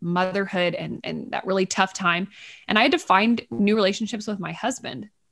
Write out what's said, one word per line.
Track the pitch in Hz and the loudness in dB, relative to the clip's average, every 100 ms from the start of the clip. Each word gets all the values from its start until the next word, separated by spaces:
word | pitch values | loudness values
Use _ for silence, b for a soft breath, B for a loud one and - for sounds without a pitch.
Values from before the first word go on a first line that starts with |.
motherhood | 170 175 185 190 190 190 175 170 | -4 0 0 0 -2 0 0 -2
and, | 165 - | -6 -8
and | - 160 - | -8 -8 -6
that | - | -6
really | - 190 190 | -2 0 0
tough | - 190 | 0 0
time. | - 180 170 202 B B B B | 0 0 0 -2 B B B B
And | 214 | 4
I | |
had | 226 | 4
to | 320 | 2
find | - 190 220 233 - | 4 4 6 2 -2
new | - 202 | 0 2
relationships | 220 190 202 214 220 214 | 4 2 0 -4 -6 -6
with | 196 | -6
my | 165 | -6
husband. | 170 233 262 - - 214 _ _ | -4 -4 -6 -8 -12 -14 _ _